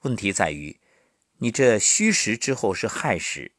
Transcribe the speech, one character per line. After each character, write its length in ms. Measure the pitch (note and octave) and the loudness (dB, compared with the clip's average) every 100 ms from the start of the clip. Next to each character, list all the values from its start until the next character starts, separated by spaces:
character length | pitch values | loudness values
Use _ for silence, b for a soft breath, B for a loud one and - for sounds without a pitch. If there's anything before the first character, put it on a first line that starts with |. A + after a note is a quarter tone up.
问 120 | C#3 A2+ | -4 -2
题 160 | G2 | 0
在 200 | F#2+ E2+ | 0 0
于， 280 | D2 D2 - _ _ _ _ _ - | -2 -10 -14 _ _ _ _ _ -4
你 120 | A#2+ | -2
这 260 | A2+ C3 G#2+ | 4 4 4
虚 360 | - - G#3+ | 2 2 2
时 240 | - G#2+ A2+ | 2 0 -2
之 160 | - | -2
后 200 | B2+ G#2+ | -2 -2
是 140 | F2+ G#2+ | -2 -4
亥 320 | - D3+ F2 | -4 -2 -2
时， 320 | - C#2+ A#1+ | -4 -10 -12